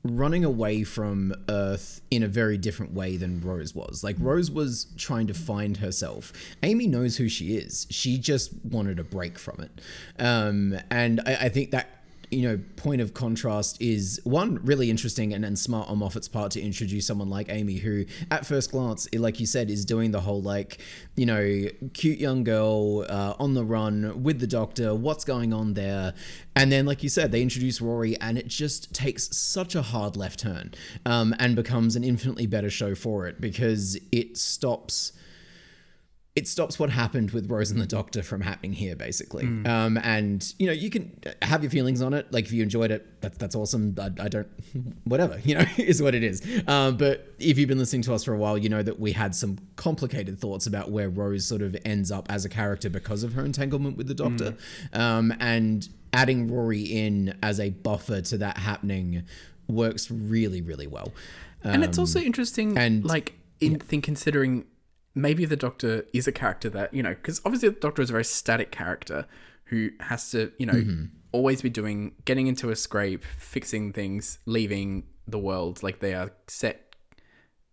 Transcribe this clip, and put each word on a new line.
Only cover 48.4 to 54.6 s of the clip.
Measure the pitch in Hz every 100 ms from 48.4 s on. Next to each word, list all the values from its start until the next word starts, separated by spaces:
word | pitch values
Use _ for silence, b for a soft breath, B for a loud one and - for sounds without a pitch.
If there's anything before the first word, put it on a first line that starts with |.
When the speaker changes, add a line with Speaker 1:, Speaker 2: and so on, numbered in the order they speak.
| 104 107
Speaker 1:
you | 104
know | 107
that | 104 -
we | 107
had | 101 101 87
some | 104 98 - -
complicated | 170 156 127 143 98 95
thoughts | 110 98 -
about | 101 -
where | 104 101
Rose | 92 101 101 87
sort | 110
of | 101 92 107
ends | 104 92
up | 98 -
as | 101 95
a |
character | 107 104 101 95
because | 92 - 104
of | 117
her | 127 139
entanglement | 139 139 139 143 135
with | 127
the | 139
Doctor. | 120 117 110 113